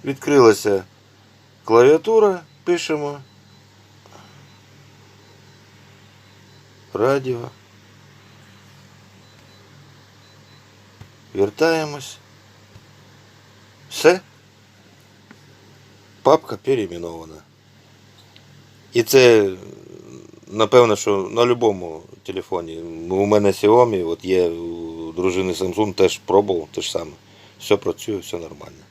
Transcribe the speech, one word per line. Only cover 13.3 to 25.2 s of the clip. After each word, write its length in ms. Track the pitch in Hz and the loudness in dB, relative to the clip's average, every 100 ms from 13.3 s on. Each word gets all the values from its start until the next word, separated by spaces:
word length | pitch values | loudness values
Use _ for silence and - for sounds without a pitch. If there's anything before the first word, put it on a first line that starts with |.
| - _ _ _ _ - | -20 _ _ _ _ -16
Все. 320 | - 156 185 - _ _ _ _ _ - _ _ _ _ - - - - - _ - _ - | 2 2 2 -6 _ _ _ _ _ -20 _ _ _ _ -20 -20 -20 -20 -20 _ -20 _ -4
Папка 360 | 131 156 - 104 | 0 0 0 -10
переименована. 800 | - 127 95 87 85 82 80 78 _ _ _ _ _ - _ - - - - - - - - | -4 -4 -4 -10 -12 -14 -18 -20 _ _ _ _ _ -20 _ -20 -20 -20 -20 -20 -20 -20 -4
І 100 | 120 | -4
це, 480 | 113 135 123 113 98 92 - - 50 - - 65 - - - | 2 6 6 6 2 -6 -16 -20 -20 -20 -20 -20 -20 -20 -12
напевно, 480 | 107 107 127 117 | -2 4 6 6
що 340 | 101 - 98 95 | 2 0 -2 -2
на 140 | 110 | 0
любому 560 | 123 120 113 98 85 80 - - | 0 2 0 -2 -10 -14 -18 -20
телефоні. 540 | - 92 - 90 85 82 85 82 85 | -12 -12 -8 -8 -8 -14 -14 -14 -6
У 160 | 92 | -2
мене 260 | 101 104 101 | 2 2 2
Xiaomi, 560 | 92 104 117 120 98 82 | 2 4 4 4 0 -4
от 180 | 85 | -6
є 240 | 92 92 87 | -2 0 0
у 640 | 85 85 85 82 82 82 | -4 -10 -12 -14 -14 -12
дружини 420 | 82 | -4